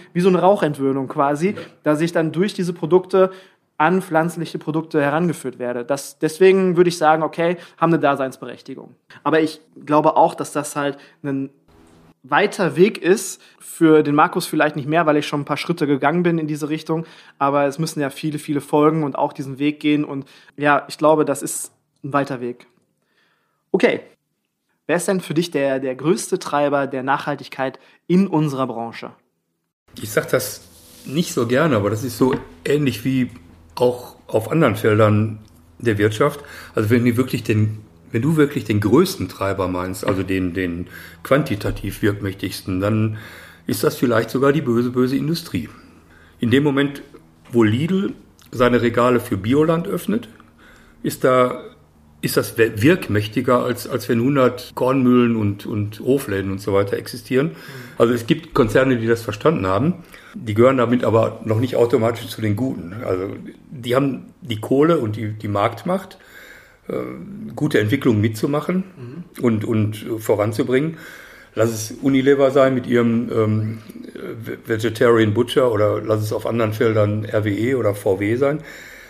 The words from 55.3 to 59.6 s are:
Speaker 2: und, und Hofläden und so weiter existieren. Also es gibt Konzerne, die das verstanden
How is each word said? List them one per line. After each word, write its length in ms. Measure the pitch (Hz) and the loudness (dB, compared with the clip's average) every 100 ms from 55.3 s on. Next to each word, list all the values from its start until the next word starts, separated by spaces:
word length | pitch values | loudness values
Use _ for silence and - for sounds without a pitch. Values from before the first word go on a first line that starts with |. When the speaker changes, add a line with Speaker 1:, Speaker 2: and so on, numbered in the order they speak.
| 113 | 2
Speaker 2:
und, 280 | 104 101 - | -2 -4 -6
und 360 | 107 104 - | -6 -6 -6
Hofläden 500 | - 139 - 98 98 | 0 0 0 -4 -4
und 80 | 98 | -6
so 140 | 101 | -2
weiter 240 | 98 101 - | 0 0 -2
existieren. 540 | - 123 - 127 156 - - 127 - - | -6 -12 -2 0 0 -4 -16 -18 -10 0
Also 160 | 120 | 2
es 140 | 123 110 | 2 0
gibt 260 | 135 - | -2 -2
Konzerne, 440 | - 117 143 131 123 | 2 4 4 2 2
die 100 | 113 | 2
das 140 | 117 | 0
verstanden 440 | - 104 160 160 | -2 -2 0 0